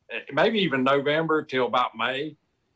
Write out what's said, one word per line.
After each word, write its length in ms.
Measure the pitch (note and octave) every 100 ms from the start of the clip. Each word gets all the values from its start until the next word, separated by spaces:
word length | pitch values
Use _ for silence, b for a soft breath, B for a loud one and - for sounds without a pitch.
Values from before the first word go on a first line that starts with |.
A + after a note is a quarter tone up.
| -
eh, 100 | A#2 -
maybe 280 | C#3 G3+ A3
even 220 | E3+ C3
November 600 | C3 C#3+ C#3 D3+ D#3+ D#3
till 240 | D3 C3 A#2
about 300 | B2 A#2+ A2
May, 400 | A#2+ C3 D3+ D3 _ _ _